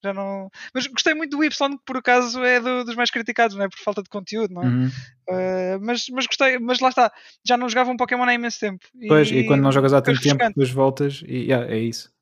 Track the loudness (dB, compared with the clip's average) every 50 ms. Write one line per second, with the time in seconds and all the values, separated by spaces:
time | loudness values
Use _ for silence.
0 | _ -6 -6 -6 -6 -6 -6 -8 -10 -12 _ -18 -20 -8 _ -6 -6 -6 -4 0
1 | 0 0 0 0 -2 -6 -2 0 0 0 0 0 -2 -2 -4 -6 _ -8 -8 -4
2 | 2 4 4 4 4 0 -4 -2 0 2 2 2 2 0 -2 -2 -4 -6 -2 -2
3 | -2 -2 -2 -4 -6 -6 0 2 2 0 2 -2 -4 -4 -4 -6 -6 -6 -6 -6
4 | -8 _ -10 -12 -10 -8 -6 -4 -4 -4 -4 -2 -2 0 2 2 0 0 -2 -6
5 | -14 -18 _ _ _ -6 -4 -2 -2 -2 -2 -2 -2 -4 -4 -4 -4 -4 -4 -4
6 | -4 -6 -6 -6 -4 -4 -2 0 0 0 0 0 -2 -2 -2 2 2 0 4 4
7 | 2 2 2 -4 -20 -20 -20 _ _ 0 0 0 0 -2 0 0 0 0 0 -4
8 | -2 -2 -2 -2 0 0 0 0 -2 -6 -6 -4 -6 -6 -6 -8 _ _ _ -14
9 | 2 4 6 6 6 4 4 0 2 4 4 4 4 4 4 4 4 6 4 4
10 | 4 4 0 2 2 2 2 4 2 0 2 2 0 0 2 2 2 2 2 0
11 | -4 -4 -4 -6 -12 -8 -6 -6 0 0 0 0 0 -2 -4 -2 -2 -4 -6 -8
12 | -14 _ _ _